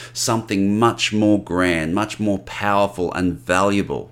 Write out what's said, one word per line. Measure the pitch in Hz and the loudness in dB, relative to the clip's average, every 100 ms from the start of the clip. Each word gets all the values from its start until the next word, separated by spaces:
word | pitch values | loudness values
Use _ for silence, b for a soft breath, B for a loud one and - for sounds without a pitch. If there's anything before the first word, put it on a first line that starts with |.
| B | B
something | B - 113 110 98 98 104 | B -2 -2 -2 0 2 2
much | 117 107 - | 2 2 -2
more | 107 107 104 | 2 4 2
grand, | - 87 90 82 80 92 | 2 0 0 0 0 -2
much | 107 - | -4 -2
more | 107 95 | -2 -2
powerful | - - 104 101 98 - 87 | -4 -4 0 2 2 0 -4
and | - 90 80 | 0 -2 -2
valuable, | - 90 101 101 85 65 - | 0 2 2 2 0 -4 -8